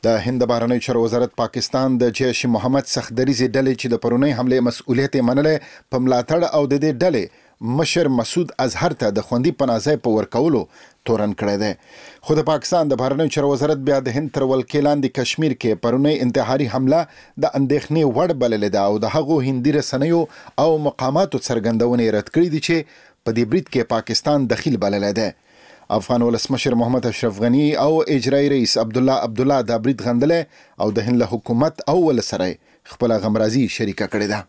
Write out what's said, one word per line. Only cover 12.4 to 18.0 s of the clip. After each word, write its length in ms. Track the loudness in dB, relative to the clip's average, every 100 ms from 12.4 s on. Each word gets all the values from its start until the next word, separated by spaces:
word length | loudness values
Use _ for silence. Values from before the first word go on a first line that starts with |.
| 2
پاکستان 400 | -2 0 0 0
د 60 | 0
بهرنیو 320 | 0 0 -2 0
چارو 160 | 0
وزارت 340 | 0 0 0 0
بیا 100 | 0 0
د 100 | -4
هند 160 | -4 -2
تر 100 | 0
ولکې 400 | 0 0 0 2
لاندې 280 | 2 0 -2
کشمیر 360 | -4 0 -2 0
کې 220 | -2 0 0
پرونی 300 | 2 2 2 0
انتحاري 420 | 0 0 0 0
حمله 300 | 0 0 0 0 -10 -20 -4
د 20 | -2 0
اندېښنې 440 | 0 0 0 0